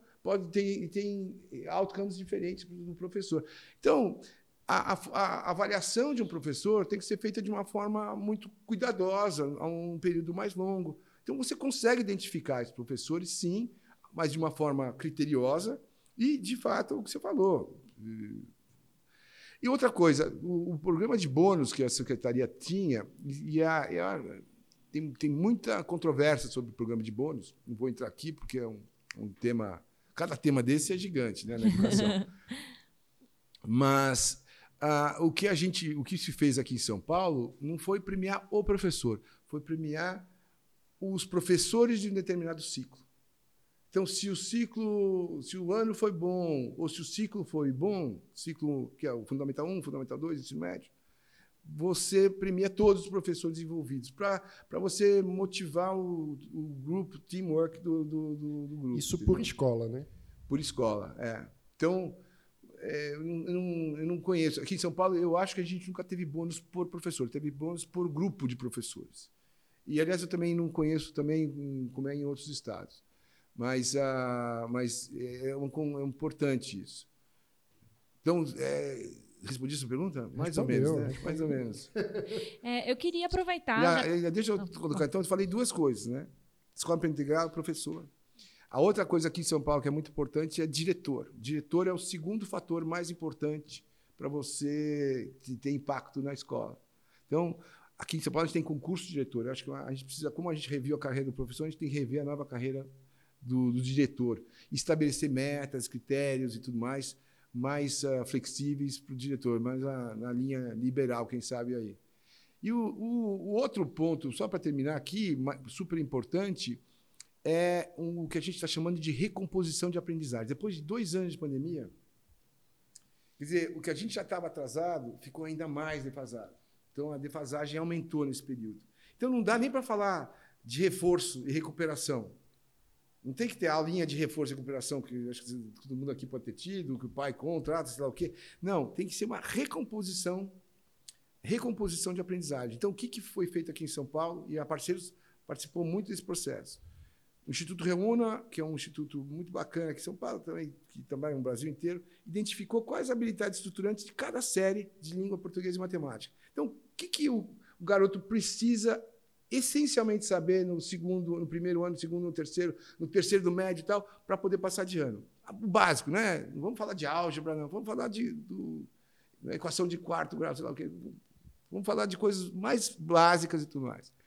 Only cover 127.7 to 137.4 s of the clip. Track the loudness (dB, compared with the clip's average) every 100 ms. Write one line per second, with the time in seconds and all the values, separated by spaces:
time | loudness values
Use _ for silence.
127.7 | -2 -2 -2 -2 0 0 -2 -6 -8 -8
128.7 | -10 _ _ -18 -2 2 4 4 4 4
129.7 | 0 0 2 2 0 -4 -14 -20 _ -8
130.7 | 2 2 4 4 4 2 -4 -2 -2 -2
131.7 | -2 -2 -2 -2 -2 -4 -14 _ _ _
132.7 | _ _ _ _ _ -8 -2 -2 0 2
133.7 | 2 2 2 0 0 -2 0 -4 -4 -6
134.7 | -6 -4 -4 -6 -6 -6 -8 -10 -10 -12
135.7 | -16 -10 -6 -6 -6 -8 -10 -8 -10 -8
136.7 | -6 -6 -6 -6 -6 -6 -4